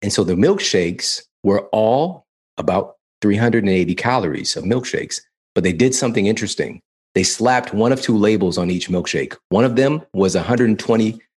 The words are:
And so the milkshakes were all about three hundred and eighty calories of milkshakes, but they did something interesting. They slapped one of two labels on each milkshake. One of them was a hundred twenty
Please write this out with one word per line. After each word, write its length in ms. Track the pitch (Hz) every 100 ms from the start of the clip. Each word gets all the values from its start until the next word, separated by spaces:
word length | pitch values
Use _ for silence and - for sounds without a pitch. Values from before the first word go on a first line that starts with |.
And 100 | 101
so 120 | -
the 100 | 87
milkshakes 880 | 90 151 196 - 98 85 92 - - - _
were 260 | 98 101 -
all 580 | 107 110 131 175 175 _ _ _ -
about 380 | 76 92 - - _ _
three 140 | 104 104
hundred 280 | 117 113
and 80 | 101
eighty 220 | 92 87
calories 600 | 87 120 127 87 69 - 80
of 80 |
milkshakes, 580 | 90 127 - - - - - _ _
but 100 | -
they 80 | 92
did 220 | 82 127
something 320 | 127 127 113 101
interesting. 560 | 110 104 - 69 - _ _ _
They 80 | 95
slapped 520 | 92 - 120 123 -
one 180 | 101 117
of 80 | 131
two 160 | - 110
labels 420 | 104 107 92 85
on 120 | 87
each 180 | 90 -
milkshake. 480 | 90 85 73 67 - _
One 140 | 98
of 120 | 127 117
them 260 | 135 151 -
was 200 | 95 95
a 80 | 90
hundred 360 | 85 123 117 107
twenty 420 | - 113 110 107 _